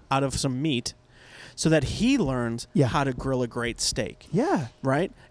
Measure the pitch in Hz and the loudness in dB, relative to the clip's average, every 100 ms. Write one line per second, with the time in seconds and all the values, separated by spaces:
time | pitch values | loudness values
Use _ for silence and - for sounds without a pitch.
0 | - 135 139 - 139 127 160 123 - - | -2 0 0 0 -2 -2 0 -2 -4 -12
1 | _ - - - - - 165 160 120 - | _ -20 -20 -20 -18 -2 4 4 2 0
2 | 226 277 147 127 117 117 - 185 127 151 | 2 4 2 0 -2 -4 -4 2 2 4
3 | 139 120 135 127 123 120 120 113 - - | 0 -2 -2 -2 -2 -4 -6 -2 -4 -2
4 | 110 - - 170 320 285 117 - 135 143 | -6 -8 -4 -2 0 0 -2 -6 -2 0
5 | 185 - - | -2 -6 -6